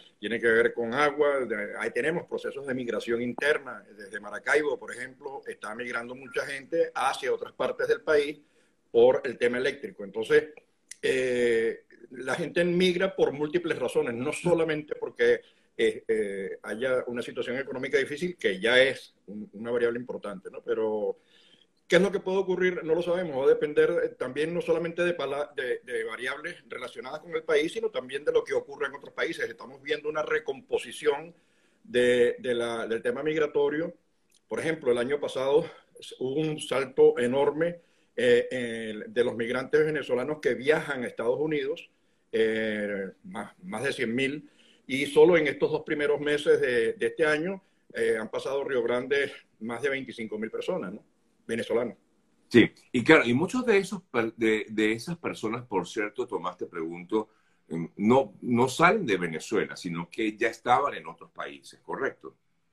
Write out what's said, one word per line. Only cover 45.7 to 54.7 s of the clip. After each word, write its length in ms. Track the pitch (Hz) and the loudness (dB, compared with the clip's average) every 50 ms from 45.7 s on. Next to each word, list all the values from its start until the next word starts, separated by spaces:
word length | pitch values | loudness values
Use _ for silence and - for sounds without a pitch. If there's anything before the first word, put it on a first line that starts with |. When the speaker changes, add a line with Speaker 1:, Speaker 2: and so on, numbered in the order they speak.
Speaker 1:
dos 120 | 151 151 - | 0 -2 -4
primeros 380 | - 156 147 147 147 147 139 | -4 -4 -2 2 0 0 0
meses 400 | 143 147 147 147 - 160 151 139 | 2 0 0 0 4 4 4 4
de, 320 | 143 127 123 120 113 113 110 | 4 2 2 2 2 0 0
de 120 | - 117 | 0 -2
este 180 | 113 - - 160 | -2 0 2 2
año, 380 | 151 151 151 160 185 196 190 _ _ _ _ _ _ - | 2 2 0 0 -4 -6 -8 _ _ _ _ _ _ -6
eh, 240 | 117 117 113 113 110 | -2 0 0 0 0
han 100 | 107 - | -2 -6
pasado 340 | - 123 - 139 135 143 - | -6 -6 -6 -4 -4 -4 -2
Río 180 | - 139 123 113 | 0 0 0 0
Grande 500 | 117 120 123 131 131 139 139 135 - - - _ _ _ - | 0 0 -2 0 0 0 0 0 -2 -6 -12 _ _ _ -12
más 200 | 110 117 120 113 | -10 -8 -8 -4
de 80 | 143 139 | -2 -2
veinticinco 500 | 135 135 131 117 107 - 113 104 107 104 | -2 -2 -6 -8 -10 -10 -8 -8 -6 -6
mil 120 | 110 113 | -6 -6
personas, 420 | - 117 - - 185 170 98 92 104 | -6 -6 -4 -4 -4 -4 -4 -8 -10
¿no? 100 | - _ _ _ _ _ _ _ _ _ | -12 _ _ _ _ _ _ _ _ _
Venezolanos. 500 | - 113 113 104 - 107 117 123 110 - _ _ _ _ _ _ _ _ _ _ - | -8 -6 -6 -4 -2 0 -2 -2 -2 -6 _ _ _ _ _ _ _ _ _ _ 6
Speaker 2:
Sí, 220 | - 120 98 - - - _ _ | 8 8 8 8 4 -8 _ _
y 120 | - 127 113 | -2 -2 6
claro, 220 | - 160 151 123 | 8 8 8 8
y 80 | 117 120 | 6 2
muchos 320 | 135 175 190 - 254 240 | 2 2 0 -2 -2 2
de 140 | 240 202 196 | 4 4 4
esos 240 | 190 185 214 180 - | 2 0 -8 -10 -10
per-, 320 | _ - 120 110 113 - | _ 0 0 0 0 -2
de, 300 | 113 113 110 107 107 101 | 0 2 2 2 2 0
de 240 | - | -4